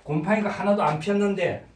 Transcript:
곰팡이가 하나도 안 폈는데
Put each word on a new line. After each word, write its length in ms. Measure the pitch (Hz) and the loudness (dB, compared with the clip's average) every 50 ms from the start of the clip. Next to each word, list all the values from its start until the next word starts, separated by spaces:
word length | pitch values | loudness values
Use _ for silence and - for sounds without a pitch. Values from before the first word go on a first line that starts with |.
| _ | _
곰팡이가 460 | 147 151 160 165 196 214 214 208 202 | -4 -4 -2 0 0 0 0 0 -2
하나도 320 | - - 185 202 202 208 202 | -4 -2 0 2 2 2 2
안 160 | 196 - 156 | 0 0 -2
폈는데 680 | - 202 202 202 202 202 190 180 175 170 - - - - - | -2 0 2 2 2 2 2 0 0 -2 -2 -4 -10 -16 -20